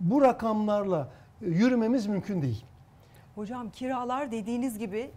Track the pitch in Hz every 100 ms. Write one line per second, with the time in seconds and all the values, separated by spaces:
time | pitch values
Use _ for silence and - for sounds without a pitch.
0 | 175 277 254 254 226 214 208 208 196 165
1 | 127 - - - 202 165 247 247 220 262
2 | 202 196 - 185 135 104 - - - -
3 | - - - 208 214 247 226 - 254 247
4 | 247 254 285 226 196 240 262 208 220 214
5 | 269